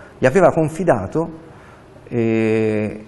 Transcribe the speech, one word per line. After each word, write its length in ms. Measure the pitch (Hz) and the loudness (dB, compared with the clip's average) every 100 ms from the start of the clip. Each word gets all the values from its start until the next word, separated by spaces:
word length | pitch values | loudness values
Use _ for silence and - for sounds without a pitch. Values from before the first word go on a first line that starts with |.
| - - | -18 -2
gli 80 | 131 | 0
aveva 240 | 185 160 | 4 4
confidato, 1000 | 165 156 160 170 120 95 151 165 - - - - - - - - | 4 -2 -2 0 0 0 -4 -6 -10 -20 -20 -20 -20 -20 -20 -8
eh, 960 | 123 113 113 110 110 110 107 104 - | -2 0 2 2 2 0 -2 -4 -8